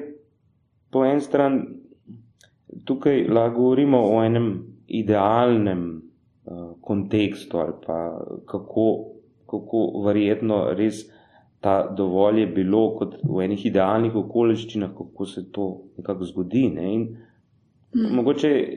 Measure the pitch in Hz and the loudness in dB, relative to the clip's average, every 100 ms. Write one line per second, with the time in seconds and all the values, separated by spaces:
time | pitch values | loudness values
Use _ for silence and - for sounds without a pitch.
0 | - - _ _ _ _ _ _ _ 131 | -6 -18 _ _ _ _ _ _ _ 0
1 | 135 143 143 139 139 131 - - - - | 2 2 0 2 2 2 -4 -12 -20 -20
2 | - - - _ _ _ - - - 135 | -20 -20 -20 _ _ _ -20 -12 -6 0
3 | 147 135 - 117 117 120 127 131 143 127 | 2 2 2 2 2 2 2 4 4 4
4 | 104 113 113 117 113 92 - - - 110 | 4 4 4 2 0 -4 -10 -18 -8 -4
5 | 104 104 101 117 123 110 101 90 85 80 | 2 2 4 4 4 4 2 -2 -4 -8
6 | 82 _ _ _ 85 87 85 - - 101 | -16 _ _ _ -16 -12 -14 -12 -4 -4
7 | 98 107 98 - - 85 78 - - 82 | 0 0 0 -4 -6 -4 -4 -6 -6 -6
8 | 82 - - - - 98 - - 110 - | -6 -8 -12 -14 -10 -10 -4 2 2 2
9 | - - _ _ - 104 - 113 98 - | -6 -18 _ _ -10 -10 -4 -2 0 0
10 | 101 104 101 107 113 104 65 95 107 - | 0 2 2 0 0 0 0 0 -2 -4
11 | - - _ _ _ - 98 98 90 98 | -16 -20 _ _ _ -4 0 2 0 -2
12 | 95 92 104 110 98 95 92 107 107 - | 0 2 4 2 0 0 2 2 2 0
13 | 95 - - 92 92 101 113 98 95 110 | -6 -6 -4 -2 -2 -2 0 2 2 2
14 | 113 110 - 117 117 104 - 107 95 - | 0 -2 -2 2 2 2 -2 -6 -6 -8
15 | 85 - 95 95 92 101 95 92 - - | -14 -10 -10 -10 -10 -6 -6 -6 -16 -12
16 | 95 92 87 95 90 123 117 78 92 113 | -8 -6 -6 -6 -2 0 0 0 -4 -4
17 | 113 113 - _ _ _ _ _ _ 233 | -6 -10 -20 _ _ _ _ _ _ -2
18 | 214 127 120 143 151 131 - | 0 2 2 2 2 2 0